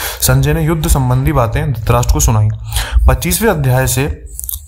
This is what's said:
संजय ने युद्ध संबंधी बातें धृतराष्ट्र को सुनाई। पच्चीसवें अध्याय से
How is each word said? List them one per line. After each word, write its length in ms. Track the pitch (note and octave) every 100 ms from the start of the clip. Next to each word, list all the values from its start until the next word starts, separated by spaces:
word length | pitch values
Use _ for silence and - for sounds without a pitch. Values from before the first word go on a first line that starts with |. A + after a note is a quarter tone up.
| - -
संजय 320 | - C3 C#3
ने 80 | D#3+
युद्ध 260 | D#3 E3 D#3+
संबंधी 440 | D3+ B2 B2+ C#3+
बातें 420 | D3 A2+ C#3 D3+
धृतराष्ट्र 400 | A#2+ - D3+ B2
को 60 | -
सुनाई। 300 | - A2 G#2 A2 - - - - -
पच्चीसवें 440 | B2+ E3+ F3 A3
अध्याय 360 | E3 C3 B2+ C3
से 360 | C3 D3 - - - - -